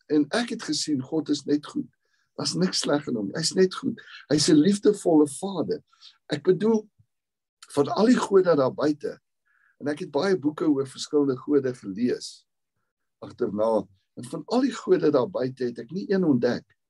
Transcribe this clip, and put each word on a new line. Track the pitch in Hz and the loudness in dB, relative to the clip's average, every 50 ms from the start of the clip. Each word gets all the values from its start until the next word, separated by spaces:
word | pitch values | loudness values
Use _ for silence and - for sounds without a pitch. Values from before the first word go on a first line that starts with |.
| _ - | _ -2
En | 151 151 147 147 | 0 0 0 0
ek | - 226 240 233 | -2 -2 -2 -4
het | 233 - | -6 -8
gesien, | - - 151 139 - 160 147 127 | -6 -6 -6 -4 -4 -4 -4 -4
God | 127 - 160 160 143 - | -4 -4 -4 -4 -2 -2
is | 147 147 - | -4 -4 -2
net | - 147 151 - | -2 -2 -2 -2
goed. | - - - - - _ _ _ _ _ _ _ _ _ - | -6 -8 -8 -8 -8 _ _ _ _ _ _ _ _ _ -10
Daar's | - - - | -8 -6 -2
niks | 165 185 185 - - | -2 -2 -2 -2 -2
sleg | - 160 147 147 147 147 | -2 0 -2 -2 -2 -4
in | 123 | -6
hom. | 110 98 98 - | -6 -6 -6 -6
Hy's | 165 160 - - | -6 -6 -2 2
net | 190 190 185 - | 2 2 2 0
goed. | - - - - - - - - - - - | -4 -6 -6 -6 -6 -12 -18 -20 -16 -4 -2
Hy's | 151 156 - 185 | 0 0 4 4
'n | 160 | 6
liefdevolle | 147 151 196 202 - - 214 208 - - 180 165 151 151 151 | 6 6 4 2 4 2 2 2 2 2 4 4 4 4 2
Vader. | - - 190 196 196 165 113 - - - - _ _ _ - - _ _ _ - | -2 -6 -10 -8 -6 -6 -4 -4 -6 -8 -10 _ _ _ -20 -20 _ _ _ -8
Ek | - - - | -8 0 2
bedoel, | 185 185 160 202 226 226 214 214 _ _ _ _ _ _ _ _ _ _ _ _ _ _ _ - - - | 2 2 2 2 2 2 0 -2 _ _ _ _ _ _ _ _ _ _ _ _ _ _ _ -20 -4 -2
van | 143 139 - | 0 0 0
al | - 190 208 | 0 2 4
die | 254 240 | 4 4
gode | - - - 196 190 185 175 160 | 4 4 4 4 6 6 6 4
daar | 143 131 123 | 4 4 2
buite, | 98 110 131 156 151 - - 90 - - _ _ _ _ _ _ _ _ _ _ _ - | 0 0 0 0 0 -2 -6 -10 -10 -12 _ _ _ _ _ _ _ _ _ _ _ -10
en | 123 143 | -8 -8
ek | 151 160 | -6 -6
het | 185 143 | -6 -4
baie | - 143 180 202 190 123 | -2 -2 0 0 0 0
boeke | 131 151 156 - 175 156 | 0 -2 -2 0 0 0
oor | 143 135 139 | 0 0 -2
verskillende | 131 - - - - 151 147 143 139 127 | -4 -8 -12 -6 -2 0 2 2 2 0
gode | 131 - 147 147 139 127 127 123 | -2 -2 0 2 2 2 0 -4
gelees, | - - 98 92 107 123 120 - - - - - - _ _ _ _ _ _ _ _ _ _ _ _ _ _ _ _ | -6 -10 -10 -4 -2 -2 -2 -2 -4 -8 -12 -18 -20 _ _ _ _ _ _ _ _ _ _ _ _ _ _ _ _
agterna, | 107 101 - - 120 104 98 104 107 113 110 101 92 - _ _ _ _ _ | -18 -16 -8 -6 -6 -4 -2 -2 0 0 0 0 -2 -4 _ _ _ _ _
en | - 123 | -18 -14
van | - - - - - | -12 -12 -12 -6 -2
al | 220 254 277 | 0 0 0
die | 240 - | 0 -2
gode | - - 202 185 156 156 151 | -4 0 2 2 4 4 4
daar | 143 131 117 98 | 4 2 2 0
buite | - 117 127 127 127 - 127 | -2 -4 -4 -4 -4 -4 -6
het | 120 - - | -6 -6 -8
ek | 113 120 | -12 -10
nie | 160 196 - - | -10 -8 -4 -2
een | 190 190 180 | 0 2 4
ontdek | 156 131 117 120 120 110 - - _ _ _ _ _ | 2 4 4 2 0 0 -2 -6 _ _ _ _ _